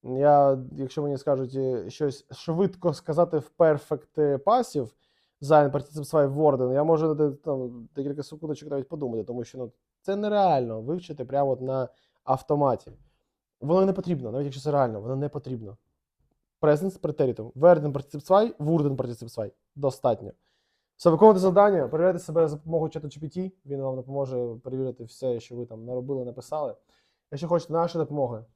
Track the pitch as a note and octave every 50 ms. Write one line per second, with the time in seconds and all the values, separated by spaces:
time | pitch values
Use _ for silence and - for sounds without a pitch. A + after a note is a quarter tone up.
0 | - B2+ B2+ C3 C#3+ D3 D3 C#3+ C#3 C#3 C3+ C3 B2+ B2+ - C#3 C#3 B2+ - D#3
1 | D3 C#3+ C#3 C3 - D3+ C#3 C3 C3+ B2 C3 C3+ C3 C3 B2+ A#2 F2 G#2 - -
2 | D3+ C#3+ C3 - _ _ C3 - - - D#3+ E3+ G3+ F#3 F3+ - - F3 C#3+ -
3 | _ - D3+ D#3+ F3 E3+ E3 D3+ - - _ _ E3+ D#3+ D3+ C#3 - _ D#3 C3
4 | - _ _ D#3 D3+ C#3+ C#3 C3+ - G3+ A3 B3+ A#3 - - D3 A#2+ A2 _ _
5 | _ _ _ _ _ _ _ _ C#3+ C#3 D#3 D3+ D3 C#3 C#3 C#3+ - - - D#3
6 | C#3+ - - D#3 C#3+ C#3 C3+ D3 D#3 D3+ C3+ B2 B2+ B2 C3 C#3 D3+ D#3+ E3 D3+
7 | D#3+ D#3+ D3+ D3 D3+ D3 D3+ D3 _ D#3+ C#3+ C3 B2+ A#2+ B2 A#2+ A2+ - _ C#3+
8 | C3+ C#3+ C#3+ D3+ C#3 - D#3 D3+ E3 D3+ D3 - D3+ D3+ D3 C#3 C3+ _ E3+ D3+
9 | C#3+ B2 A2+ A2+ G#2 - A#2+ B2 A#2 - - B2+ B2 A2+ _ _ _ _ _ _
10 | _ - G3 G#3 G#3 G#3 G#3 G#3 G3 F3+ D#3 C3+ B2 A#2 A2 A2 A2 C3 E3 F3+
11 | F3+ - D3+ D3 B2+ B2+ C3 C#3 C#3+ C3+ C3 A2+ C3 C3 C3+ C3 B2+ - _ _
12 | _ _ _ _ _ - C3 C3 - - D3+ D3 C#3+ C3+ A#2 - _ - - _
13 | _ _ _ _ _ _ _ _ _ _ _ _ - C#3+ E3+ F#3 F#3+ G3 F#3+ G3
14 | F#3+ F3 F3 C3+ B2 A2 A2 C3+ C#3+ C#3+ B2+ C3+ C3+ D3+ D3 C#3+ C3 A#2+ A2 G2+
15 | G#2 A#2+ C3+ C3+ D3 C#3+ - C#3+ - - C3 A#2 A2 G2 G#2+ _ _ _ _ _
16 | _ _ _ _ _ _ _ _ _ _ _ _ - D3+ D3+ D3+ F#3 F#3+ F#3 -
17 | - D#3 D3 - D3 B2+ A2+ - A2 B2 _ B2+ D3+ F3 F3 D#3 D3 D3 C3+ C3+
18 | C3+ _ - D3 - - F#3 G3+ A3 A#3+ - - D3+ D3+ E3 D#3+ D3 C#3+ C3+ B2
19 | A#2+ A#2+ A#2+ - A#2 A2+ - - G#2+ G2+ _ _ _ _ _ C#3 C#3 C3+ C3 -
20 | - B2+ A2+ - G2 G2+ - _ _ _ _ _ _ _ _ _ _ _ _ _
21 | - F3 D#3+ D#3 G#3 A3 G#3 F#3 F#3 F#3+ F3 G3+ G3+ G#3 G3 E3+ C3+ A2+ D3+ D3+
22 | E3+ F#3 F3+ E3+ - - D3+ E3+ E3 D3+ D3+ D3 _ D#3+ E3 D#3+ D#3 D#3 - E3
23 | D3+ C#3+ - C#3+ D#3+ C#3+ _ F3+ F#3 F#3 F#3 _ _ C#3 C#3 C3+ C3+ C3+ C3 C3
24 | B2 C3 C#3 C#3 C#3 C3 C3 B2 B2 A#2+ A2+ A#2 _ B2+ B2+ C3 C3 B2+ B2 -
25 | A#2 A2 - - C3+ B2+ A#2+ A2+ - - B2 A#2+ A#2+ A#2+ A2+ A2 A2+ A#2+ B2+ B2+
26 | B2 C3 C#3 C3 B2 B2 A#2 B2 - - D3+ D#3 D3 A#2+ - _ _ _ _ _
27 | _ _ _ _ _ _ D3 C#3 E3+ D#3 F3 E3 - - D3 E3+ E3+ E3+ - E3
28 | D3+ - D3 D3 C3+ A#2+ A#2+ G#2+ A2+ _ _